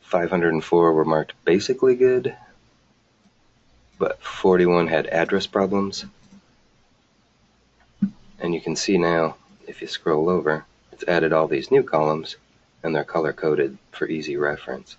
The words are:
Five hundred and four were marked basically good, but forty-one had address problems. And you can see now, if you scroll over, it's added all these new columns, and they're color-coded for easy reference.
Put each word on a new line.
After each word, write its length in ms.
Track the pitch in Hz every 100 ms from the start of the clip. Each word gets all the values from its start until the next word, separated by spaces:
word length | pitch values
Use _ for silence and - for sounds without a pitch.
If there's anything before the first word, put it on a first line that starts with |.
Five 280 | _ 92 87
hundred 220 | 87 85
and 100 | 80
four 300 | 78 85 85
were 140 | 80 78
marked 260 | 78 73 - -
basically 500 | 90 - 127 131 123
good, 400 | 127 127 127 - - _ _ _ _ _ _ _ _ _ _ _ _ _ _ _
but 240 | - -
forty-one 680 | - - 98 92 87 87 82
had 200 | 80 -
address 400 | 82 82 98 95
problems. 560 | 104 98 101 98 98 - _ _ - _ _ _ _ _ _ _ _ _ _ _ _ _ _ _ _ - - - -
And 160 | 87
you 60 | 82
can 160 | 85 78
see 220 | - 98
now, 400 | 85 85 80 - _ _ -
if 140 | -
you 60 | -
scroll 400 | - - 76 82
over, 380 | 90 78 78 - _ _
it's 140 | - -
added 240 | 85 80
all 160 | 80 80
these 240 | 71 67
new 100 | 139
columns, 540 | - 78 78 78 80 - _ _ _ _
and 100 | 82
they're 120 | 78 -
color-coded 720 | 85 78 69 82 73 69 67 _
for 120 | - 76
easy 300 | 80 76 71
reference. 640 | 73 73 - 65 65